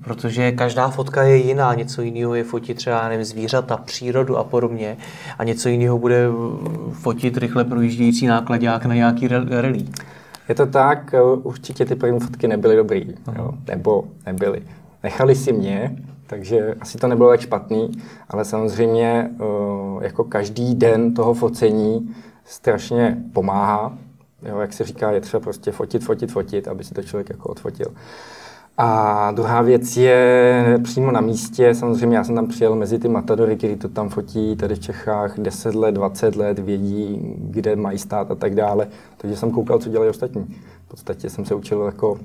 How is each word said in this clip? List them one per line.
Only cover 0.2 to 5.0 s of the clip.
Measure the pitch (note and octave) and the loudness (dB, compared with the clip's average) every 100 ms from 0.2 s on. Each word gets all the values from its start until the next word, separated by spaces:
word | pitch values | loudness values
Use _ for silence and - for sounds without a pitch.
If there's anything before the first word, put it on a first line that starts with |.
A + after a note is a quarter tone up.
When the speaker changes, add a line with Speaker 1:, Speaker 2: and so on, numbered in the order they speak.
| A#2+ A2+ B2 | -4 0 0
Speaker 1:
každá | B2 B2 A#2 C3 | 2 0 2 0
fotka | C3+ C3+ C#3+ | -2 -4 2
je | C3+ C3+ | 6 6
jiná, | B2+ C3+ C3 | 6 2 2
něco | A#2 A2+ - | 2 -2 -6
jiného | A#2 A#2 A#2+ A#2+ | -6 -4 -2 -2
je | |
fotit | A#2 A#2+ A#2 A#2 | -2 -6 -6 -8
třeba, | - A#2 | -2 -2
já | A2+ | 0
nevím, | A2+ A2 | -4 -6
zvířata, | A2 A2+ C3 B2 A#2 | -6 -2 -2 0 -4
přírodu | - - B2 B2+ C3 A#2 | -6 -10 -2 0 0 0
a | |
podobně. | A2+ B2 A#2+ A#2 G#2+ A2+ | 0 0 0 -2 -8 -8